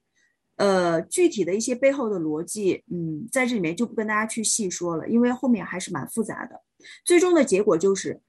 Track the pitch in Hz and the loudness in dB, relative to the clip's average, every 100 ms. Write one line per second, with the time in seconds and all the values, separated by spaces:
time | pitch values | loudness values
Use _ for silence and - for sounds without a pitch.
0 | _ _ _ _ _ - 202 190 175 165 | _ _ _ _ _ 0 2 2 2 0
1 | - - 349 220 170 202 240 240 269 277 | -2 2 2 2 -2 -2 -2 2 2 2
2 | 226 190 156 151 170 214 190 - - 175 | -2 -2 -2 -4 -6 -2 0 -2 -4 -6
3 | 165 151 - 262 240 233 160 170 233 - | -6 -6 -4 -2 0 0 -2 -2 -4 -4
4 | 214 214 220 226 208 - 190 - 175 160 | -2 -2 -2 -4 -4 -2 -4 -4 -4 -4
5 | - 233 247 247 269 214 - 269 247 156 | 0 2 2 2 0 0 0 -8 -8 -8
6 | 240 226 208 - - - _ _ - - | -6 -6 -6 -6 -12 -16 _ _ -20 -8
7 | - 349 359 330 247 190 180 160 196 190 | 2 4 6 4 4 4 4 4 2 0
8 | 147 - | -4 -10